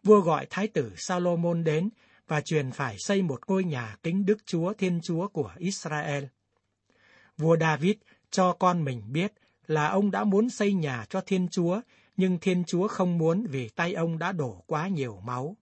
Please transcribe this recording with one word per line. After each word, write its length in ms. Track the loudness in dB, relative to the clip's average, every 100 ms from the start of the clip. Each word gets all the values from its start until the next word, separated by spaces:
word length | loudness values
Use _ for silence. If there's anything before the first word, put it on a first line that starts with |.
Vua 180 | 8 6
gọi 260 | 8 0 -2
thái 180 | -4 -2
tử 260 | -2 -4 -8
Salomon 640 | -4 0 0 0 0 0
đến 260 | 0 0 -2 -6 _ _ _
và 140 | -2
truyền 300 | 0 0 0
phải 240 | -4 -6 -6
xây 220 | -2 0
một 200 | 0 -4 -2
ngôi 160 | 0
nhà 340 | 0 -4 -8 -8
kính 220 | -4 -2 0
Đức 120 | 0 -2
Chúa 280 | -2 -2
Thiên 260 | -2 -2 -2
Chúa 240 | -2 -4 -4
của 240 | -4 -6 -4
Israel. 680 | -6 -6 -6 -4 -2 -4 -6 _ _ _ _ _ _ _ _ -20 _ -2
Vua 200 | 2 4
David 360 | 4 2 0 0 _ _ _
cho 220 | 2 2
con 300 | 4 2 4
mình 180 | 0 -4 -4
biết 260 | -4 -4 _ _ _ -2
là 200 | 0 2
ông 240 | 2 0
đã 120 | 0
muốn 260 | 2 2 2
xây 240 | 0 0
nhà 320 | 0 -2 -4 -4
cho 120 | -6
Thiên 260 | -2 0 0
Chúa, 340 | 0 0 0 -6 _ _ 0
nhưng 220 | 2 2
Thiên 240 | 2 0
Chúa 240 | 0 0 0
không 300 | 0 0 2
muốn 280 | 2 2 -2
vì 200 | -4 -6
tay 240 | -2 -2
ông 260 | 0 -2 -2
đã 120 | -4
đổ 320 | -4 -6 -6 -6
quá 200 | -4 -2
nhiều 320 | -2 -4 -8 -8
máu. 320 | -6 -8 -12